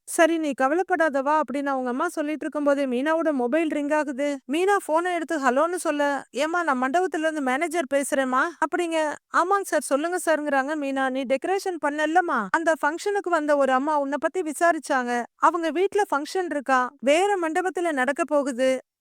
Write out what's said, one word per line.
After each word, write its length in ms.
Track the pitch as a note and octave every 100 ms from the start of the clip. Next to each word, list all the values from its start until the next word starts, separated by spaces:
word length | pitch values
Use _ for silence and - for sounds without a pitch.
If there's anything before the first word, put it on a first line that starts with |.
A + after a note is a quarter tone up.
சரி, 340 | - - D#4+ E4
நீ 120 | D4+
கவலைப்படாத, 680 | C4 C4 E4 F#4+ F4+ D#4+ C4+
வா" 180 | C4+ D#4
அப்படின்னு 260 | C4+ C#4 C#4+
அவங்க 240 | C4+ B3+
அம்மா 180 | B3+ E4+
சொல்லிட்டு 360 | E4 D4 D4+
இருக்கும்போதே 400 | D#4 D4+ C#4+ C#4+ C4+
மீனாவோட 460 | A#3+ D4 E4 D#4+
மொபைல் 360 | C#4 B3 D#4 E4
ரிங் 220 | D4+ C#4+
ஆகுது. 380 | D4+ D4 B3 C#4+ C#4 -
மீனா 240 | D#4 F#4 G4+
போனை 300 | - D#4 F4+
எடுத்து 240 | F4 D#4 D#4+
ஹலோன்னு 360 | C4+ B3+ E4+
சொல்ல, 500 | F4+ E4 D4 C#4+ C#4 -
"ஏம்மா, 320 | A#3+ D#4 F4
நான் 200 | D#4+ B3+
மண்டபத்துல 440 | C4 E4+ F#4 E4+ D#4+
இருந்து 140 | D#4
மேனேஜர் 500 | B3+ C4 E4+ E4+ C#4
பேசுறேம்மா" 480 | C#4 C#4 C#4+ C4 C4 E4 D4+
அப்படிங்க. 400 | D#4+ F4 E4+ D#4+ D4+ - _ C#4
"ஆமாங்க 260 | F4 G4+
சார், 180 | F#4 D#4
சொல்லுங்க 380 | - C#4+ E4+ F4+ E4+
சார்ங்கிறாங்க 480 | D4+ D4 C#4 C4
மீனா. 360 | D#4 C#4 C4+ C4
நீ 120 | B3+
டெக்கரேஷன் 580 | B3+ C4+ E4+ G4 G4 F4
பண்ணலம்மா, 560 | D4 D4+ D4+ E4+ F4 C4 F#3+
அந்த 240 | D#4 E4 D#4
ஃபங்க்ஷனுக்கு 500 | D4 E4 G#4 G4+ F4+
வந்த 260 | E4 D4+ C#4+
ஒரு 160 | C4
அம்மா 260 | B3+ D4 D4+
உன்னை 180 | C#4 C#4+
பத்தி 220 | D#4+ F#4
விசாரிச்சாங்க. 800 | D#4 C4+ E4+ D#4+ - C4+ A#3+ A#3+ A3+ -
அவங்க 340 | D4+ E4+ D#4+
வீட்ல 320 | D4 G4 G4+ G4+
ஃபங்க்ஷன் 400 | C#4 D4 F#4+ F4
இருக்கா, 400 | D4 B3 C4 B3 C#4+
வேற 360 | A#3 D#4 G4+ G4
மண்டபத்துல 560 | D#4+ E4+ F#4 F#4 E4+
நடக்க 320 | C#4 B3+ C#4
போகுது, 460 | E4+ D4 C4+ A#3 C4 C4 - _